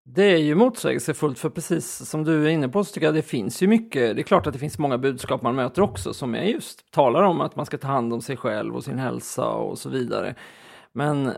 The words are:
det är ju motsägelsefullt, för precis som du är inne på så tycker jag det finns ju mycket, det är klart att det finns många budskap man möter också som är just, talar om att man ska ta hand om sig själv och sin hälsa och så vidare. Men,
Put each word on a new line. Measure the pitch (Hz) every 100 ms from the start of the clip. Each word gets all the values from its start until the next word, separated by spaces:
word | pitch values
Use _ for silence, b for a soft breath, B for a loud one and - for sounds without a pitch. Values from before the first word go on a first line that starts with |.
det | 127 127
är | 202 170
ju | 151
motsägelsefullt, | 160 247 240 143 123 160 - 151 123
för | 160
precis | - - 165 - - 143
som | 156
du | 156 156 151
är |
inne | 160 131
på | 202
så | 196
tycker | 170 156
jag |
det | 156
finns | - 131 101 -
ju | 185
mycket, | 226 226 139 117 113
det |
är |
klart | - 190 151
att |
det | 123
finns | 143 -
många | 143 123
budskap | 135 123 - 131
man | 127
möter | 131 127 180
också | 202 - -
som | - 131
är | 117
just, | 175 302 - - _
talar | 151 131 139
om | 196 160
att | 143 -
man | 143
ska | 143
ta | 135
hand | 135 117
om | 117
sig | - 127
själv | 120 107 110 123
och |
sin | 131 127
hälsa | 127 120 - - 117
och | 110 104 120
så | 135
vidare. | 131 120 104 95 - B B B B B
Men, | 120 147 143 131